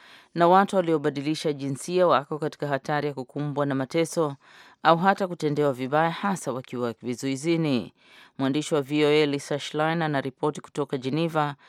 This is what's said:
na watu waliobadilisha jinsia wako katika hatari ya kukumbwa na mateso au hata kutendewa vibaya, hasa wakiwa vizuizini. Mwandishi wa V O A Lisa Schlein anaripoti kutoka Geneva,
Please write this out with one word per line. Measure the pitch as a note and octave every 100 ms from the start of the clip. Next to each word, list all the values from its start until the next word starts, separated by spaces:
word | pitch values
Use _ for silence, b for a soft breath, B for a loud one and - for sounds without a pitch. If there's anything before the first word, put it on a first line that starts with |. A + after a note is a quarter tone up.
| b b b
na | E3 E3+
watu | F#3 G3 G3
waliobadilisha | E3 D#3+ D3 C#3 C#3 D#3 D#3+
jinsia | C#3+ C#3 C3+ - F3+ F3
wako | C3+ D3 D3+
katika | D3+ - D3
hatari | C#3 - D3 D3
ya |
kukumbwa | C3+ B2+ C#3+ D3 C#3 C#3+
na |
mateso | C3+ C3 E3 E3 - D3+ C#3 b b b b
au | D#3 E3
hata | G3 G3 F#3+
kutendewa | E3+ D3+ D3 D3
vibaya, | B2 C3 D3+ E3
hasa | D#3+ G3+ F#3 -
wakiwa | B2 - B2 A#2+ A2+
vizuizini. | A#2 A#2+ C#3 C3+ D#3+ E3 D#3 B2 F#2 b b b b -
Mwandishi | C3+ D3 D3
wa | D#3
V | C3+ D3+
O | D3
A | D3+ D3+
Lisa | C#3+ - C#3+
Schlein | - D3+ D#3 E3+
anaripoti | D#3 C#3 C3 - D3+ C#3+
kutoka | - - C#3 C#3
Geneva, | B2+ D3 E3 D#3+ D3 C3+